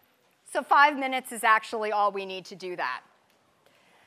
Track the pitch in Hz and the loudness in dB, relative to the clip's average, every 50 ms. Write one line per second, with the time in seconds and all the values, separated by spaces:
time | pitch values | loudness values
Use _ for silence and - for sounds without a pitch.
0 | _ _ _ _ _ _ _ _ _ - - 311 269 - 339 294 285 302 302 262 | _ _ _ _ _ _ _ _ _ -8 -6 -6 0 4 6 6 6 6 4 2
1 | 269 262 262 254 247 - 247 214 240 226 220 220 - - 240 220 214 214 214 208 | -4 -4 -4 -4 -6 -8 -8 -2 2 2 2 2 2 -2 -6 -6 -4 -2 0 0
2 | 208 202 190 196 196 190 190 185 175 - 208 165 185 180 180 170 151 123 123 117 | 0 0 0 -2 -6 -8 -10 -12 -12 -14 -16 -14 -12 -10 -8 -6 -6 -6 -6 -8
3 | - _ _ _ _ _ _ _ _ _ _ _ _ _ _ _ _ _ _ _ | -12 _ _ _ _ _ _ _ _ _ _ _ _ _ _ _ _ _ _ _
4 | _ | _